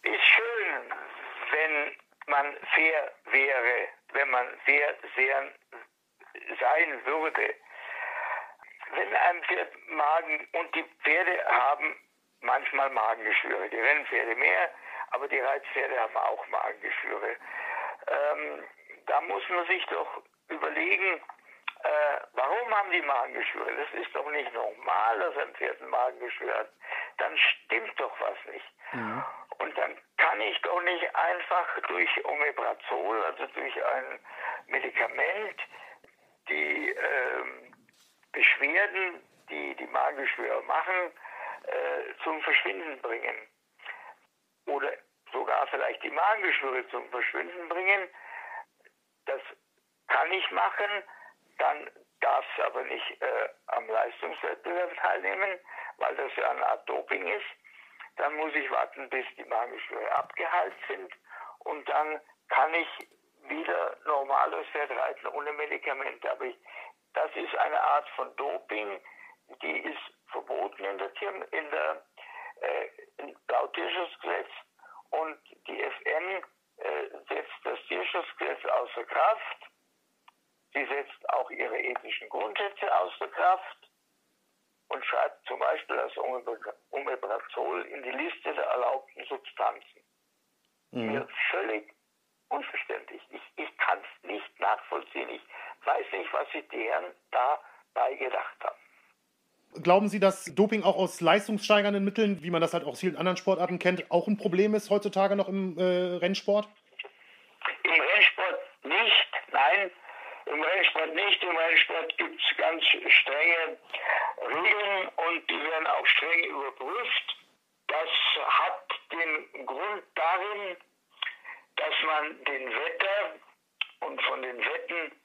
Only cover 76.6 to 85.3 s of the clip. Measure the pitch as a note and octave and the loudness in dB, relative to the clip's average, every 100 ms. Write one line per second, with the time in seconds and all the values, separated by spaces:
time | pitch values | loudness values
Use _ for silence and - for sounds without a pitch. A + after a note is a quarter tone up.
76.6 | _ - - D3+ C#3+ D3 - - - - | _ -8 -4 -4 -4 -10 -6 -6 -6 -8
77.6 | B2+ B2 - F3 F#3 F#3 - - - C#2+ | -6 -6 -4 -4 -2 -4 -6 -6 -4 -4
78.6 | - - B2 - A2+ C#3 E3+ A3 - - | 0 0 0 -6 -4 4 4 4 -2 -12
79.6 | - _ _ _ _ _ - _ _ _ | -16 _ _ _ _ _ -20 _ _ _
80.6 | _ C#3+ C3+ C#3 C#3 - - C3 - C3 | _ -4 -2 -4 -4 -10 -2 0 0 -4
81.6 | B2 A2 B2+ B2 A2+ - A2 C#3 G#3+ G3+ | -4 -2 -2 -4 -6 -8 -6 -4 -4 -2
82.6 | G3+ - - - F#2 - E3 - F2+ - | -4 -2 0 2 2 -4 -8 2 4 4
83.6 | - - _ _ _ _ _ _ _ _ | 0 -16 _ _ _ _ _ _ _ _
84.6 | _ _ _ C3 - B2 C#3 | _ _ _ -6 -2 2 2